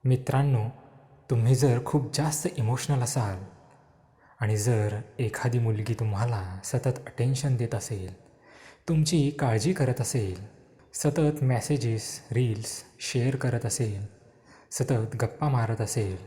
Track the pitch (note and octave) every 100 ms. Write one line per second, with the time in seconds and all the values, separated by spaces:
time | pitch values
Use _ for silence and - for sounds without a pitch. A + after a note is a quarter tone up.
0 | B2+ B2+ - C3+ C#3+ B2+ A2 - - -
1 | - - _ A#2+ A2+ B2+ C#3 A#2+ B2+ D3+
2 | B2+ - D3+ D3+ - - A2 B2 - C#3
3 | A#2+ - G#2 F#2 G2 - - - _ _
4 | _ _ _ _ G#2+ G#2+ A2 A#2 G#2 G#2
5 | - - A2+ - B2 A#2+ A2+ G#2+ A2 A2
6 | A2+ G2 A#2+ A2 F#2 F#2+ - B2 C3 B2+
7 | - - A#2+ C3 C#3+ B2+ A#2 G#2+ - G#2
8 | F#2 F#2+ - _ - - - - - D#3+
9 | D#3 E3+ C#3 D3 C3+ A2 B2 F#3 B2+ B2
10 | A#2+ B2+ G2+ F2+ G#2 - - - - -
11 | D#3 D3+ D3+ D3+ C3 A#2+ - C#3+ A#2 A2+
12 | - - - A#2 B2 G#2+ A2 - - -
13 | - C3 B2 C3+ B2+ A#2+ A#2 - A2+ G2+
14 | G#2 - - _ _ - - - C3 B2
15 | A2 A2+ A2+ - D3+ C3 A2 A2 G#2+ -
16 | G2+ F#2